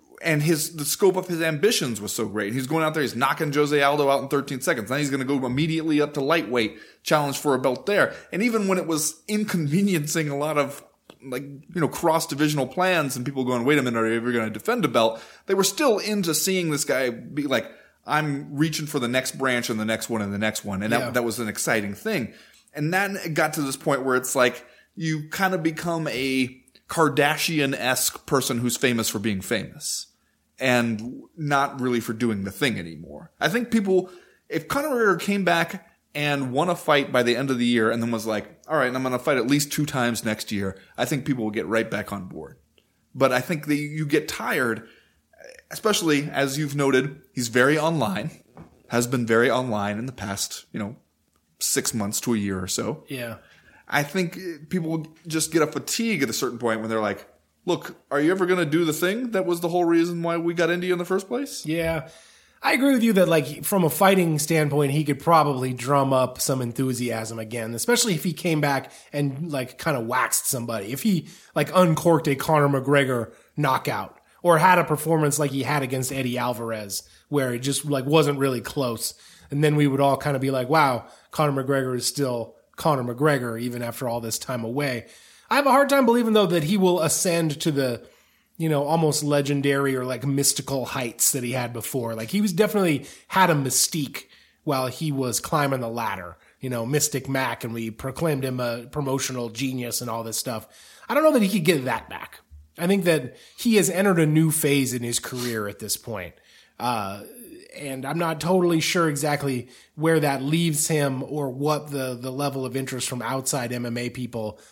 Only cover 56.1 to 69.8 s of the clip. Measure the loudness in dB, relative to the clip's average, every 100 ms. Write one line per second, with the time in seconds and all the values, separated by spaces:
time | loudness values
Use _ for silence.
56.1 | 0 0 -2 -4 -2 -2 0 -2 -2 0
57.1 | -4 -10 _ _ _ -4 -4 -4 -16 -4
58.1 | 0 2 2 2 2 2 2 0 0 0
59.1 | -2 -2 -2 -2 -2 0 0 2 4 2
60.1 | 0 -2 -2 -2 0 0 0 0 -2 0
61.1 | -2 -2 -6 -6 -8 -6 -2 -2 -2 -6
62.1 | -16 -20 -20 _ _ 0 2 4 4 4
63.1 | 4 4 4 0 -6 -2 2 2 4 4
64.1 | 6 4 0 0 2 2 2 2 2 0
65.1 | 0 4 4 4 0 -4 -4 0 2 4
66.1 | 2 2 -2 -2 -2 -2 -2 -2 -2 -2
67.1 | -4 -6 -8 -8 -6 -6 -4 0 2 2
68.1 | 0 -2 -2 0 2 2 0 -4 -16 -10
69.1 | -2 -2 -2 -6 -6 -6 -6